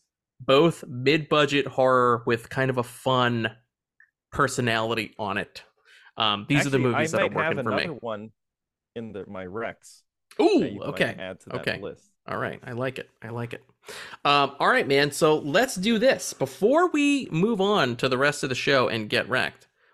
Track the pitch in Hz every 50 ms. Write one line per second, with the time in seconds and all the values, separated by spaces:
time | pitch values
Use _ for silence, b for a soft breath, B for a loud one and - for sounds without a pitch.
0 | _ _ _ _ _ _ _ - 127 - 131 143 165 170 156 - - - 127 123
1 | 127 135 151 160 147 - 160 151 147 131 143 143 - 131 - - 131 131 127 127
2 | 123 123 120 117 120 127 120 117 - - - 135 131 131 127 123 117 - - -
3 | - 131 131 127 123 120 120 117 113 113 - _ _ _ _ _ _ _ _ b
4 | b b b _ _ - - - 143 131 - - 123 120 113 113 113 113 117 110
5 | 107 - _ - 110 98 98 101 87 - - - - _ _ b b b b b
6 | b b b - 113 107 104 101 104 - 139 147 147 139 135 131 127 123 117 139
7 | 156 160 165 - - - - - 156 160 165 143 123 113 - 143 143 - 147 113
8 | 117 117 107 101 110 110 _ _ _ _ _ _ _ _ _ _ _ _ - 117
9 | 117 110 107 98 92 - 101 92 92 90 92 113 113 98 - _ _ - - _
10 | _ _ _ _ _ _ - - 302 392 415 285 175 117 104 98 - 143 147 -
11 | 175 120 - - 92 92 95 - - - - - - - - - 101 82 - _
12 | _ _ _ _ - - - 107 127 98 65 - - 131 120 117 127 135 131 -
13 | - _ _ _ - 110 117 117 120 117 - - _ _ _ _ B B B B
14 | B B B B - 147 143 143 139 135 - - 160 190 240 254 180 131 139 139
15 | 147 147 143 - 170 156 156 147 - 143 143 185 254 269 - 185 180 226 233 214
16 | 226 262 - - - - - - 139 - - - 185 226 277 330 359 339 330 294
17 | 285 285 285 277 220 - 160 160 185 226 240 185 190 202 214 185 143 123 117 120
18 | - 131 127 123 139 147 143 - - 135 127 - - - 139 131 120 - - 113
19 | 107 104 120 117 - - 123 127 92 71 - _ _ _ _ _ _ _